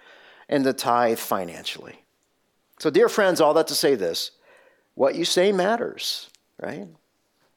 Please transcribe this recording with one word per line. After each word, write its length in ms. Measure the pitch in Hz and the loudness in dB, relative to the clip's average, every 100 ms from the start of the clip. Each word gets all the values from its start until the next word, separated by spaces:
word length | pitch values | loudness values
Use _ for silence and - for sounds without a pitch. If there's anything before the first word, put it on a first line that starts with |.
| - - - - - | -20 -20 -20 -18 -4
and 180 | 143 135 | 0 0
the 80 | |
tithe 460 | - 131 120 120 113 | 0 0 2 2 0
financially. 800 | - 104 87 78 - - - - _ _ _ _ _ _ _ - | -4 -4 -6 -10 -12 -12 -14 -20 _ _ _ _ _ _ _ -6
So, 100 | 156 | 0
dear 200 | 151 226 | 4 4
friends, 320 | - 190 170 | 4 2 4
all 120 | 151 151 | 4 4
that 120 | 156 | 2
to 80 | 143 | 0
say 200 | 151 123 | 2 2
this, 360 | 90 82 - _ _ _ _ _ _ - | 0 -4 -8 _ _ _ _ _ _ -2
what 200 | 135 147 | 0 0
you 100 | 170 | -2
say 260 | 185 190 | 2 2
matters, 760 | 190 175 - - - - - - _ _ - | 2 0 -2 -4 -8 -8 -8 -12 _ _ -14
right? 280 | 92 143 196 - _ _ _ _ _ | -12 -12 -14 -20 _ _ _ _ _